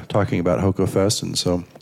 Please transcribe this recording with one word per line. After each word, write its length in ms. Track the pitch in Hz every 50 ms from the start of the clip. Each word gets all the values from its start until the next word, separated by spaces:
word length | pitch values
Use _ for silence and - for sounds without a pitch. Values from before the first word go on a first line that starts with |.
| - -
talking 320 | - 107 98 - 113 92
about 200 | 85 90 85 64
Hoco 260 | 92 95 92 - 95
Fest. 360 | - - 98 95 104 - -
And 160 | - 90 82 -
so 260 | - 90 87 90 85 - - -